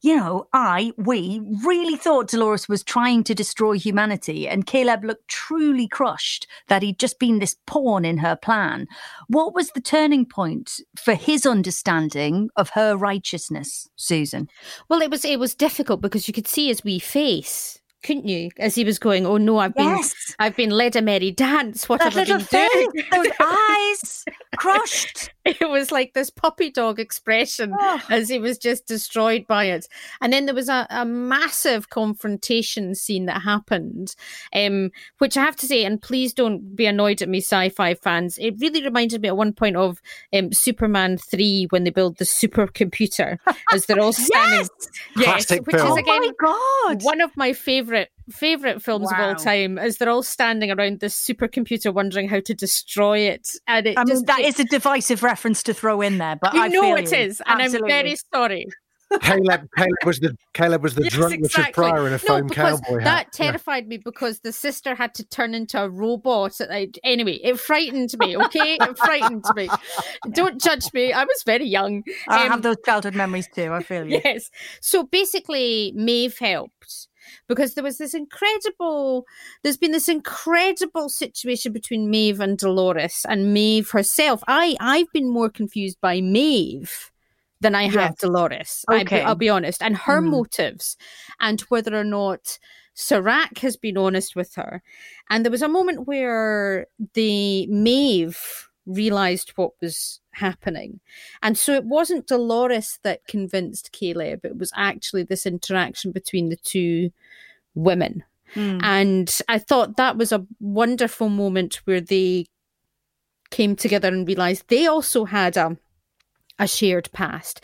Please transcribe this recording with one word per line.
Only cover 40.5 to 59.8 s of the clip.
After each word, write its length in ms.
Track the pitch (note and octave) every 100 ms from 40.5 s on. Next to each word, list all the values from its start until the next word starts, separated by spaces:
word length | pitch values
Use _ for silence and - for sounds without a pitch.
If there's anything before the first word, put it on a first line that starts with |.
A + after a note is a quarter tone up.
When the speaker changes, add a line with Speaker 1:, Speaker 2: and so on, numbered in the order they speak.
Speaker 2:
Superman 640 | - - A#3 A3 G3+ F#3 F#3
three 500 | - F#3 G#3 G3 F3+
when 140 | F3+
they 60 | F3+
build 280 | - F#3 E3+
the 80 | F#3
supercomputer 1120 | - A3+ - G2 - F3 - G#2+ - F3+ E3+ -
Speaker 1:
<laughs> 260 | - -
Speaker 2:
as 140 | G3 -
they're 140 | G3+
all 120 | G#3+
standing. 460 | A#3 C4+ B4 D#5+ F5+
Speaker 1:
Yes! 100 | F3+ - - - - G#3
Speaker 2:
Yes, 80 | A#3+ G3 G#3
Speaker 3:
Classic 200 | F3+ -
Speaker 2:
which 100 | D#3+
is 60 |
Speaker 3:
film. 160 | D3 D#4+
Speaker 2:
again 220 | - D5+ A#4+ -
Speaker 1:
Oh 420 | D#4 G4+ C5 C5+ G#4
my 0 |
God. 100 | A3+
Speaker 2:
one 160 | A#3+ D#4
of 120 | E4 -
my 160 | C4
favourite, 540 | C4+ - C4 A#3 A3+ F3 _ -
favourite 520 | - D#4 D#4+ C4+ G#3+
films 280 | B3 G#3+ G3+
of 80 | F#3
all 100 | G3
Speaker 1:
Wow. 60 |
Speaker 2:
time, 440 | F#3 D#3+ G3+ F#3+ F#3
as 180 | A3+ A3
they're 140 | A#3
all 120 | A#3+
standing 480 | A#3+ - A#3 A3 G#3
around 300 | G3 G3+ G3+
this 140 | G#3 -
supercomputer 760 | - A#3+ A3+ - A3 A#3 G#3+
wondering 340 | F#3+ G3 F#3+ G3
how 120 | G3+
to 120 | G3
destroy 640 | G3 F#3+ - - - G#3 G#3+
it. 280 | G#3 - - - -
And 200 | A3+ G#3+
it 100 | A3
Speaker 1:
I 60 |
mean, 40 | B3
Speaker 2:
just, 180 | C4 B3
Speaker 1:
that 140 | C4
Speaker 2:
it 60 | C#4+
Speaker 1:
is 120 | C#4
a 40 |
divisive 580 | A#3+ C#4+ C#4+ C#4 - A3
reference 400 | A#3+ G#3 A3+ G#3+
to 100 | -
throw 260 | G#3+ A3 G#3
in 180 | G3+ F#3+
there, 180 | D#3+ D#3
but 180 | F#3
Speaker 2:
You 80 | D#4+
Speaker 1:
I 60 | F4+
Speaker 2:
know 140 | F#4
Speaker 1:
feel 140 | G4 D#4+
Speaker 2:
it 160 | E4+
Speaker 1:
you. 60 | D4
Speaker 2:
is, 240 | G#3 G#3+ -
and 140 | A3+
Speaker 1:
Absolutely. 300 | B3+ A#3+ A3
Speaker 2:
I'm 120 | C#4+
very 120 | C#4+ D4+ -
sorry. 320 | C4 A#3+ F#3+ G3 - _ _ _ G4+
Speaker 3:
Caleb, 460 | - G3 F#3+ F3 D3
Caleb 220 | -